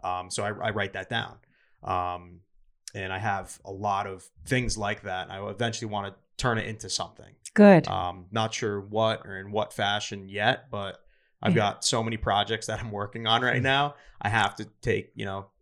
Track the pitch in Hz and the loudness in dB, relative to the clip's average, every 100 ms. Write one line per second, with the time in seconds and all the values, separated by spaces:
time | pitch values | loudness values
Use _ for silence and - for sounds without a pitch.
0 | 92 90 90 - 123 - 113 104 98 95 | -4 -4 -4 -4 -4 -2 -2 -2 -4 -6
1 | 95 117 101 - _ _ _ _ - 90 | -6 -6 -6 -14 _ _ _ _ -2 -2
2 | 90 90 87 87 _ _ _ _ - 101 | -2 -6 -10 -20 _ _ _ _ -12 -8
3 | 92 95 107 98 92 - - 98 104 98 | -4 -2 -2 -2 -4 -16 -12 -4 0 0
4 | 101 95 - - - 127 117 107 101 107 | -2 -8 -16 -14 -2 0 0 -2 -2 -4
5 | 101 92 90 98 104 98 117 110 110 104 | -6 -6 -6 -8 -8 -4 -4 -4 -4 -4
6 | 98 - _ - 127 113 110 107 98 - | -6 -10 _ -2 0 0 -2 -8 -6 -6
7 | 90 - - - - - 202 175 - 92 | -6 -10 -20 -20 -2 8 10 10 6 -4
8 | 90 90 90 113 110 - 110 101 101 107 | -4 -8 -6 -2 -2 -2 -4 -4 -2 2
9 | 113 104 104 95 98 104 104 - 101 104 | 2 0 -6 -12 -6 -4 -4 -2 0 0
10 | - 101 95 101 110 131 - 104 98 - | -4 -10 -8 0 0 0 -4 -8 -8 -10
11 | - _ _ - 107 110 104 - - 120 | -20 _ _ -2 2 4 2 0 0 0
12 | 113 110 113 101 104 110 - 107 113 101 | 0 -2 2 2 2 -2 -4 -6 -6 -6
13 | 101 117 113 117 123 123 135 139 143 - | -8 -4 2 4 4 2 2 2 2 -2
14 | - - 104 113 101 - 104 _ 123 104 | -20 -6 0 2 2 0 -14 _ -2 -2
15 | - - 101 98 95 _ | -2 -8 -8 -8 -10 _